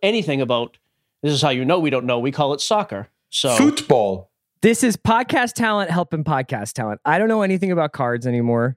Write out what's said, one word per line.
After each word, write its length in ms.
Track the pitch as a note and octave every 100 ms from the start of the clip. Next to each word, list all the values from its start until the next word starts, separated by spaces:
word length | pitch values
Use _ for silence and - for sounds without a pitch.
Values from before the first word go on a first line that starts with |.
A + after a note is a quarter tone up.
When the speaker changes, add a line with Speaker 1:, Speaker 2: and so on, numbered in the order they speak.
Speaker 1:
anything 380 | G3 A3+ D3+ C#3
about, 380 | B2 A#2+ A#2+ - _ _ _ _
this 100 | D3
is 100 | C#3
how 80 | D3
you 140 | B2+
know 160 | C3 F3+
we 100 | D#3
don't 160 | C3 B2
know. 120 | A#2+
We 100 | C3
call 220 | C3+ C#3
it 60 | C#3+
soccer. 480 | - G#3+ G3+ G2 A2 _ _
So 260 | - C#3 A#2
Speaker 2:
Football. 760 | D3 D3 - B2+ G2+ F#2 - _ _ _
Speaker 3:
This 200 | G#3+ A3+
is 140 | B3 F#3+
podcast 580 | - A3+ B3 D#4 A#3+
talent 360 | - A3+ G#3 F3
helping 340 | F3 E3+ D#3+
podcast 480 | D#3 C#3 B2+ A2+ G#2
talent. 260 | - A2 G#2
I 140 | D3 E3+
don't 100 | A3
know 140 | A3
anything 280 | G3 F#3+ F#3+
about 220 | E3+ D3+
cards 340 | - B2 A#2+ B2
anymore. 500 | A#2+ A#2 A#2 A#2+